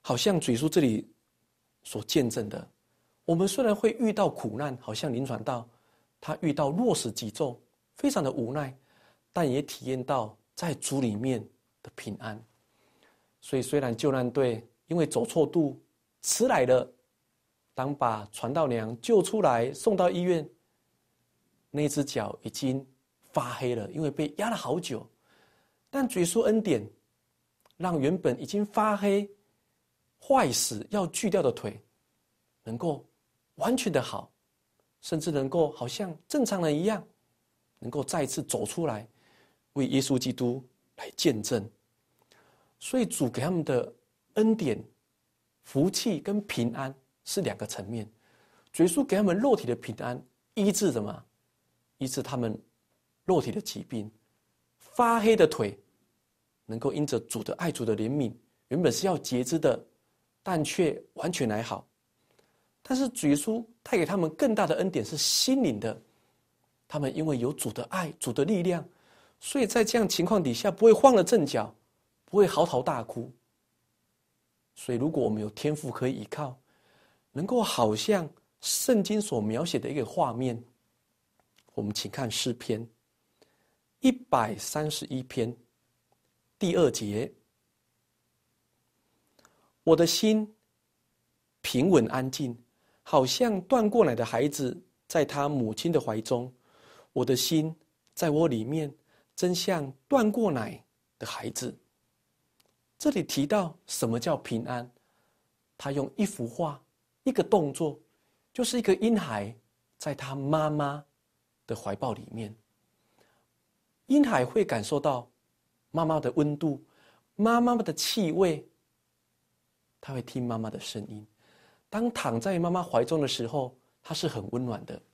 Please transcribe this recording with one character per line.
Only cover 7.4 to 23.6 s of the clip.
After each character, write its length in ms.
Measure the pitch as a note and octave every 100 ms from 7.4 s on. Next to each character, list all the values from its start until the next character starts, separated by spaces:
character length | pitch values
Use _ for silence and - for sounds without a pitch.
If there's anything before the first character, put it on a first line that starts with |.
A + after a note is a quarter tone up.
| C#3 A#2+ _ _ _ -
非 140 | C#4+
常 140 | A#3+
的 80 | C#3
无 220 | - A#2
奈， 240 | C#3+ C3+ C3 _ _ _ _ _
但 180 | - D#3
也 120 | C3
体 240 | C3+ - B2+
验 160 | C3
到 360 | B2+ C3+ G#2+ - _ -
在 180 | F3 -
主 260 | - C#3
里 120 | B2
面 320 | G#2 C3 B2+ - _ _ _
的 80 | -
平 220 | - - G2
安。 200 | A2+ G#2+ A#2 _ _ _ _ _ _ _ _ _
所 180 | - C3
以 20 |
虽 200 | A#2+ D3
然 140 | C3 A#2
救 140 | D3+
难 220 | C3 B2
队 340 | C3 B2+ A2+ - _ _
因 80 | E3+
为 100 | D3+
走 200 | B2 A#2
错 200 | E3 C#3+
度 320 | F3 C#3+ C3 _ _ _ _
迟 260 | - - B3+
来 180 | G3 B2+
了， 240 | B2+ - _ _ _ _ _ _ _ _
当 200 | - C3
把 320 | C#3+ B2 G#2+ G2+
传 220 | - A#2+
道 120 | D3+ D3
娘 320 | A#2 A2 A#2
救 200 | - A3
出 200 | F3 A3
来 320 | E3+ A#2+ A#2+
送 240 | C#3+ - F3
到 120 | F3+
医 120 | F3+
院， 280 | F3+ E3+ D3+ _ _ _ _ _ _ _ _ _ _ _ _
那 180 | C#3+ D3+
只 120 | D3
脚 360 | C#3 B2+ G#2 -
已 60 | A2+
经 360 | - C3+ C3+ C#3 _ _ _ _
发 200 | - B2
黑 200 | B2